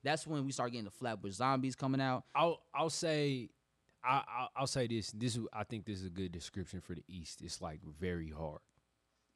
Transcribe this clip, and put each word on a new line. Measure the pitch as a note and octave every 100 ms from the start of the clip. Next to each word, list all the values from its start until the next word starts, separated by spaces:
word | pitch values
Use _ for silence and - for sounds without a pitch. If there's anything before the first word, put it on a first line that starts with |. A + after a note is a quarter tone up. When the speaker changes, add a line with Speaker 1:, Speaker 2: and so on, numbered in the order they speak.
Speaker 1:
that's | C3+ D#3 D3+
when | D3+ C3+
we |
started | B2+ B2
getting | A#2+ G2+
the |
Flatbush | - B2 G#2+ G2+
Zombies | F#2+ C3 C3+ C3 B2
coming | C3+ C3+
out. | C3+ B2+ - C#3
Speaker 2:
I'll, | E3+ D3+ _
I'll | C#3 D#3+
say, | - E3 D3+ C#3+ C3 A2 - _ _ _ _
I, | B2 C3+ -
I'll, | A#2+ B2+ -
I'll | C3+
say | C#3 A#2
this. | A2+ G2
This | G#2+ A#2+ A#2
is, | A2
I | G#2+ G#2
think | A2+ F#2+
this | G2
is | F#2
a |
good | F2 F#2
description | E2+ - G2+ F2 F#2
for | -
the | E2 -
East. | F#2 D#2+ -
It's, | - -
like, | F2 D#2 D#2 D2+
very | F2+ F2 D#2+
hard. | D2+ D#2+ D2+ - _ _ _ _ _ _